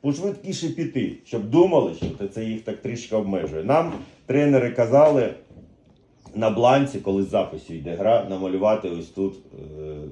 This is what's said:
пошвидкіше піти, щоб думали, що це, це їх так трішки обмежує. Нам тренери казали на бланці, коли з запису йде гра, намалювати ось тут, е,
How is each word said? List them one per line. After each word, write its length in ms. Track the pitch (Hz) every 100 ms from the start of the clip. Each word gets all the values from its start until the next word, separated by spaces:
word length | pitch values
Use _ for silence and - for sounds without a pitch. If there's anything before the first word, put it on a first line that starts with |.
пошвидкіше 680 | 139 143 196 196 190 175 160
піти, 440 | 151 160 135 101 - _
щоб 240 | 117 104
думали, 440 | 151 185 156 -
що 120 | 170 - -
це, 80 | 98
це 160 | 110 113
їх 160 | 110
так 200 | - 98
трішки 340 | - 117 - 110
обмежує. 480 | 98 95 - 80
Нам 300 | 98 151 170 - - - -
тренери 460 | 135 143 135 120
казали 640 | - 113 135 151 139 110 - _ - - _ _ _ _ _ - 107
на 140 | 110
бланці, 500 | 104 120 139 139 95
коли 240 | 98 95
з 60 | 98
запису 440 | 107 90 - -
йде 220 | 82 76 85
гра, 300 | 104 117 98
намалювати 600 | 95 92 92 104 110 95
ось 160 | 85 85
тут, 280 | - 98 -
е, 600 | - - 71 76 76 76 73